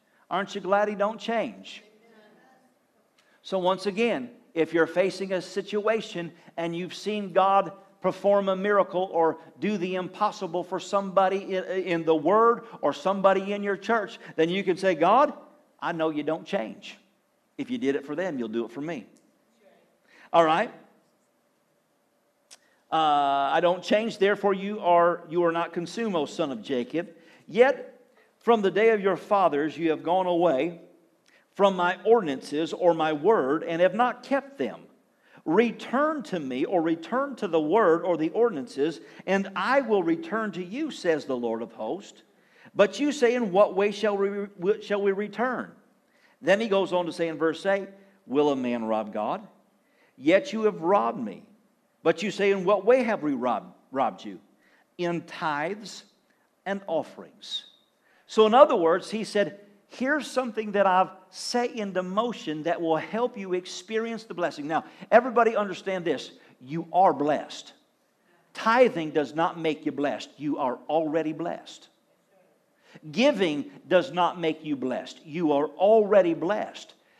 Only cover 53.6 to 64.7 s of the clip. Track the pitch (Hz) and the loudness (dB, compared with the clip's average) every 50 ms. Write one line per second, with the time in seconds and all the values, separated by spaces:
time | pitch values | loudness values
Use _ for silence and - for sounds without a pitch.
53.6 | 90 90 - _ _ - 131 135 127 110 92 - - 104 95 85 _ _ _ _ | -6 -10 -20 _ _ -8 -2 -2 -2 -2 -2 -6 -14 -14 -16 -16 _ _ _ _
54.6 | _ _ _ _ _ _ _ - 175 170 175 160 170 - - - 180 156 147 143 | _ _ _ _ _ _ _ -6 -4 -4 -4 -4 -6 -10 -12 -6 -4 -4 -2 -2
55.6 | 151 175 208 214 233 - - - - _ _ _ _ _ _ _ _ _ _ _ | -4 -6 -6 -10 -14 -16 -18 -18 -20 _ _ _ _ _ _ _ _ _ _ _
56.6 | - 185 202 196 196 - 165 151 - - - 110 90 78 _ - - - - - | -8 -8 -8 -8 -6 -4 -4 -4 -4 -6 -12 -18 -20 -20 _ -20 -14 -10 -10 -10
57.6 | - - _ _ _ _ _ _ _ _ _ _ _ - - 220 220 214 220 262 | -10 -12 _ _ _ _ _ _ _ _ _ _ _ -2 4 4 6 8 8 8
58.6 | 302 302 277 196 165 160 175 185 - - 208 226 196 - - 208 196 143 - - | 8 8 6 2 4 4 2 2 -2 -6 -6 -6 -6 -2 0 0 0 0 -4 -14
59.6 | - _ _ _ _ _ - - 240 269 302 294 226 - - 254 262 240 208 220 | -20 _ _ _ _ _ -8 -4 -2 0 0 -2 -2 -4 -4 -4 -4 -4 -6 -6
60.6 | 226 214 190 202 196 190 180 185 185 160 - - - _ - - - - - 240 | -6 -2 2 4 4 6 6 4 2 2 -2 -18 -20 _ -16 -12 -8 -4 -2 -2
61.6 | 240 240 - 226 208 196 180 185 185 180 190 208 240 247 208 - - 160 151 156 | -2 -2 -4 -6 -6 -4 -4 -4 -4 -2 -2 -2 -2 -2 -4 -6 -8 -8 -6 -4
62.6 | 147 165 160 - 170 160 160 156 156 - 196 220 247 247 247 202 190 190 180 180 | -2 -4 -2 -2 0 0 0 0 -2 -4 -4 -4 -4 -4 -6 -8 -6 -4 -4 -4
63.6 | 175 - - - - - 220 220 226 233 233 220 226 - 190 156 175 151 139 151 | -6 -8 -14 -14 -10 -6 -4 -4 -4 -4 -8 -10 -12 -12 -6 -4 -4 -4 -4 -6
64.6 | 139 151 | -6 -4